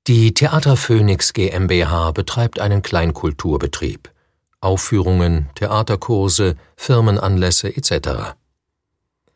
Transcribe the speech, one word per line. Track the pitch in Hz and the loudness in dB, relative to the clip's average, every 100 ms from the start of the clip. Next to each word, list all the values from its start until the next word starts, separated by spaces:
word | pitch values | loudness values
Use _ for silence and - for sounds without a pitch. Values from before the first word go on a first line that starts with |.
| - | 2
Die | 117 110 | 4 4
Theater | 110 147 151 147 131 | 2 2 2 2 2
Phoenix | - 113 104 92 - | 2 2 4 2 -2
G | - 92 | -2 -2
M | 92 90 | -2 0
B | 90 82 | 0 0
H | 85 82 | 0 -2
betreibt | 80 - 120 117 - | -4 -4 -2 -2 -2
einen | 101 101 | -2 -2
Kleinkulturbetrieb. | - 85 85 73 78 76 80 69 71 - 64 52 - _ _ _ _ _ | 0 -2 -2 -2 -4 -4 -4 -2 -4 -4 -8 -8 -16 _ _ _ _ _
Aufführungen, | 92 95 - 104 90 92 87 82 71 - | -2 -2 0 0 2 2 2 0 -2 -6
Theaterkurse, | 104 107 110 101 - 104 95 - 95 76 _ - | -2 -2 -2 -4 -2 0 0 0 0 -2 _ -8
Firmenanlässe | - 120 113 98 95 95 90 - 101 | 0 2 4 2 2 2 2 0 -2
et | - - | -4 -2
cetera. | 76 73 60 - - _ _ _ _ _ _ _ _ _ | -2 -2 -6 -8 -14 _ _ _ _ _ _ _ _ _